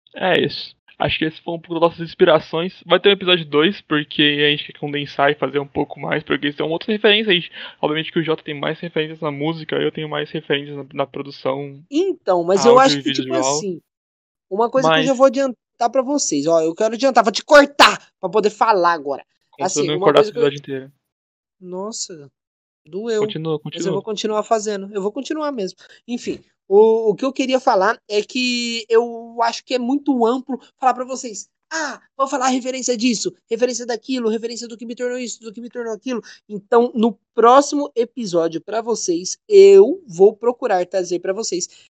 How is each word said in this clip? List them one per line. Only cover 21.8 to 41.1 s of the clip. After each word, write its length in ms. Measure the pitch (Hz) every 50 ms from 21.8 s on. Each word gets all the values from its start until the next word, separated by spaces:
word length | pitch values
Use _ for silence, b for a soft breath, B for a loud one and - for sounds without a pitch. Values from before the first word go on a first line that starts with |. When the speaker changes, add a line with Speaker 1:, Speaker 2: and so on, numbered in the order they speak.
| 196 220 226 - - - 185 151 143 135 _ _ _ _ _ _ _ _ _ _ _ 151
Speaker 2:
Doeu. 320 | 160 190 220 240 226 214
Speaker 1:
Continua, 320 | 208 214 - 156 160 160 156
Speaker 2:
Mas 60 | 147
eu 40 | -
Speaker 1:
continua. 300 | - - 165 170 190 185
Speaker 2:
vou 80 | 196
continuar 420 | 196 220 214 196 - 214 214 214 208
fazendo. 460 | - 226 220 202 214 208 196 196 196 208
Eu 80 | 202
vou 100 | 185 208
continuar 400 | 208 277 254 - 320 311 302 294
mesmo. 260 | 285 233 190 180 - b b b b b b -
Enfim, 320 | 240 240 - 208 156 - - _ _ _ _ -
o, 440 | 190 202 220 220 220 226 226 220
o 40 | 196
que 100 | - 254
eu 80 | 269 262
queria 260 | - 269 247 262 254
falar 400 | - 269 233 196 185 208 247 - _ -
é 120 | 208 214
que 640 | 208 - - 254 254 247 240 240 240 233 233 233 214 -
eu 480 | 226 226 240 240 233 226 233 233 233 233
acho 220 | 226 233 226 - -
que 100 | - 269
é 60 | 247
muito 460 | 240 240 277 285 277 302 269 247 226
amplo 340 | 220 247 269 247 - 254 233 b b b -
falar 140 | 262 254 240
pra 120 | 240 254
vocês. 440 | 247 262 247 - 240 208 - - _ _ _ _ -
"Ah, 300 | 320 320 311 277 233 - _ _ _ -
vou 100 | 269 269
falar 200 | 294 269 247 262
referência 480 | 254 262 226 254 254 262 240 254 247
disso, 400 | 214 226 254 226 - - 180 - _ _ -
referência 360 | 226 214 247 247 247 240 247
daquilo, 440 | 226 240 220 _ - 262 254 233 220
referência 380 | 220 226 220 233 240 220 233 226
do 100 | 233 220
que 80 | 240
me 100 | 226 240
tornou 220 | 214 247 247 247 254
isso, 240 | 254 220 - -
do 100 | 220 226
que 100 | 196 240
me 80 | 233 233
tornou 240 | - 247 233 226 220
aquilo." 280 | 190 - 262 254 214 B B B B B -
Então, 440 | 208 196 - - 247 233 240 247 -
no 240 | 240 214 233 208 _ _ _ -
próximo 580 | - 220 233 254 277 285 - 311 285 285 - -
episódio 640 | 233 240 233 - 262 233 185 165 170 165 165 160 165
pra 200 | - - 208 226
vocês, 560 | 220 233 226 - - - 170 170 185 - - - _ -
eu 540 | 208 196 196 196 196 196 202 254 349 392 349 247
vou 280 | 165 170 196 208 208
procurar 500 | - - 240 247 - 277 226 196 180 180
trazer 340 | 180 - 190 180 175